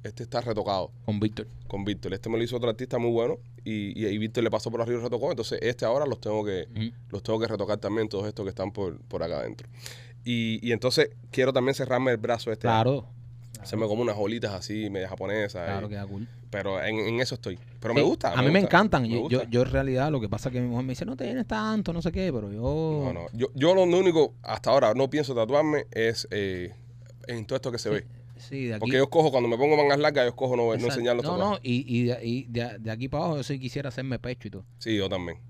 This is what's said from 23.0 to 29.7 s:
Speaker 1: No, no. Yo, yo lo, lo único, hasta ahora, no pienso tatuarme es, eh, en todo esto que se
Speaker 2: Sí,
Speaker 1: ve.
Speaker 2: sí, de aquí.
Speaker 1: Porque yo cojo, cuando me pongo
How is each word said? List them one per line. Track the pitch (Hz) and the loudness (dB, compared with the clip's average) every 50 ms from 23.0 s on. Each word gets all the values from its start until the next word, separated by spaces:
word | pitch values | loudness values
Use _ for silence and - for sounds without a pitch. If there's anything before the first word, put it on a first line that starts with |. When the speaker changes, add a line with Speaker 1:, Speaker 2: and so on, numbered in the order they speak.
| 139 | 0
Speaker 1:
No, | 131 87 | -2 -4
no. | 85 85 - - | -4 -8 -8 -2
Yo, | 113 123 127 117 | -2 -2 -2 0
yo | 127 135 165 185 | 2 4 6 8
lo, | 190 185 | 8 6
lo | 175 170 | 6 6
único, | 180 190 180 165 160 147 - - - - | 6 6 6 8 6 4 4 4 -8 -8
hasta | - 110 107 - 117 | -6 -6 -2 2 4
ahora, | 117 139 127 110 107 | 6 8 8 6 6
no | 127 135 127 | 4 2 2
pienso | 127 151 143 123 135 | 2 -2 0 0 2
tatuarme | 117 113 110 135 147 156 156 151 143 - - | 0 0 2 4 2 4 4 2 0 -2 -2
es, | - 107 110 113 117 - - - | -2 0 0 2 0 -2 -6 -4
eh, | 92 104 101 95 92 90 90 87 - - - - - - - - - - - | -2 -2 -2 -2 -2 -4 -6 -8 -12 -14 -20 -20 -20 -20 -20 -20 -20 -18 -12
en | - 120 117 107 | -8 -8 -8 -6
todo | - 131 | -4 -4
esto | 135 - 135 | -4 -4 -4
que | 120 117 | -6 -4
se | - - | -2 -2
Speaker 2:
Sí, | 107 | -2
Speaker 1:
ve. | 101 - - - - - - - | -2 -2 -8 -18 -18 -18 -20 -18
Speaker 2:
sí, | - - - 139 139 131 | -18 -14 -12 -8 -6 -4
de | 120 110 | -4 -4
aquí. | 107 | -2
Speaker 1:
Porque | 107 117 135 | 0 2 4
yo | 147 135 127 | 4 4 6
cojo, | - 170 156 156 | 6 4 4 6
cuando | 127 131 120 117 | 4 4 2 2
me | 117 | 2
pongo | 113 135 151 | 2 4 4